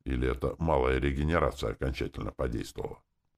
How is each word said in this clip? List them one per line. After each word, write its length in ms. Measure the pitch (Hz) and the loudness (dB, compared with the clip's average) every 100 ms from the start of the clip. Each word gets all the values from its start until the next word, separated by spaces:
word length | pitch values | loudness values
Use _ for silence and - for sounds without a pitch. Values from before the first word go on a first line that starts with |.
Или 260 | - 64 64 | -4 0 0
эта 260 | 58 67 - | 0 -2 -2
малая 400 | 80 71 64 65 | 2 4 4 4
регенерация 720 | 71 67 76 85 71 - 55 | 2 2 2 4 2 0 -6
окончательно 600 | - 67 - - - - | -2 -2 -2 -6 -6 -8
подействовала? 720 | - 65 58 - - - - _ _ _ | -4 -4 -4 -6 -8 -10 -10 _ _ _